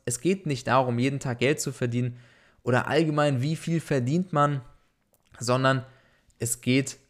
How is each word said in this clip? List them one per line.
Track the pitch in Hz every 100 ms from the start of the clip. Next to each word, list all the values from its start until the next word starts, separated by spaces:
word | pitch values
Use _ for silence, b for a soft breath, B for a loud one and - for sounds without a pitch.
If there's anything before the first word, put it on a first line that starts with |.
| -
es | 120
geht | 170 190 156
nicht | 127 -
darum, | 127 127 120
jeden | 131 139
Tag | 131 120
Geld | 123 147
zu | -
verdienen | - 123 120 123 123 b b b b
oder | 120 123 -
allgemein, | 147 160 147 147 131
wie | 139 160
viel | - 165
verdient | - 143 123 165 180
man, | 147 147 139 - - _ _ _ _ _ -
sondern | 117 127 131 131 123 b b b b -
es | 117 -
geht | - 131 135 - _